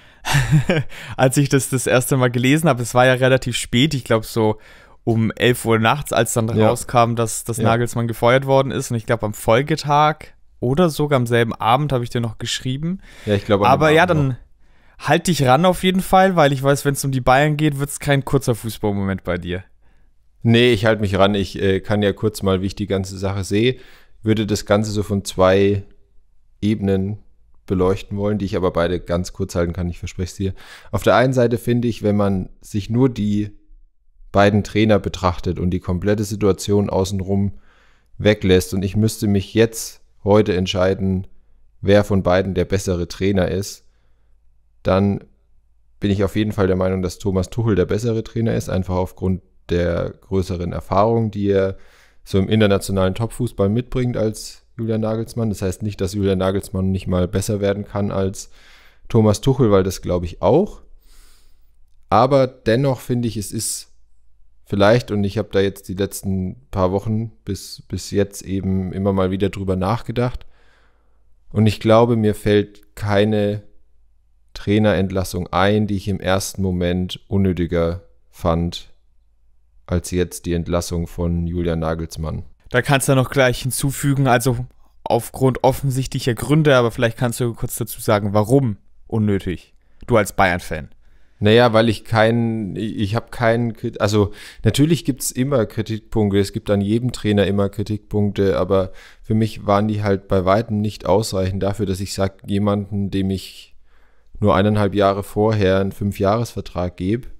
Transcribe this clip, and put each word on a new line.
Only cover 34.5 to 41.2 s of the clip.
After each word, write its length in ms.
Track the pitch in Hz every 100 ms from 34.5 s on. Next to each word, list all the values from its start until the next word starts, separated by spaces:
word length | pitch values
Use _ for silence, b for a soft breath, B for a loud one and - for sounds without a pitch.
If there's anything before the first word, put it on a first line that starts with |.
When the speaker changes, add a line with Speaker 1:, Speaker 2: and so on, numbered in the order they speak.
| 101
Speaker 2:
Trainer 360 | - 104 110 101
betrachtet 600 | 98 - 92 87 95 82
und 120 | 90
die 100 | 87
komplette 440 | - 90 101 107
Situation 640 | 101 101 101 90 - 101 101
außenrum 640 | 92 95 98 90 98 98 b b b b b b -
weglässt 560 | 104 107 95 92 -
und 80 | 98
ich 120 | 95
müsste 320 | 101 107 - 107
mich 280 | 101 -
jetzt 480 | 107 113 - - - _ _
heute 320 | 101 107 101
entscheiden, 720 | 90 92 95 92 95 95 95